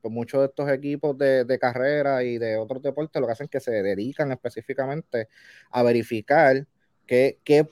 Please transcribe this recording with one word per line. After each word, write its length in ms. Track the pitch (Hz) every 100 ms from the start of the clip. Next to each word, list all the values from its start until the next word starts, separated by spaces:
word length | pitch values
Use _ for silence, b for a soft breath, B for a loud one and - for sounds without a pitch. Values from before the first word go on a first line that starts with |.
pues, 120 | 110
muchos 280 | 113 120 139
de 60 | 135
estos 220 | - 147
equipos 480 | 135 143 143 151 135
de, 280 | 139 131 120
de 140 | 127
carrera 600 | 127 123 131 147 139 135
y 140 | 123 117
de 200 | 113 110
otros 240 | 110 131
deportes, 400 | 139 135 156 156
lo 60 | 120
que 40 |
hacen 140 | 110 151
es 60 |
que 80 | 139
se 200 | - 113
dedican 500 | 98 98 113 139 147
específicamente 960 | 131 120 - - 135 135 147 - 120 110 b b b b
a 120 | 123
verificar 840 | 120 120 113 113 - 147 147 131 143 _ _ _ -
qué, 320 | 123 135 - -
qué, 240 | 147 151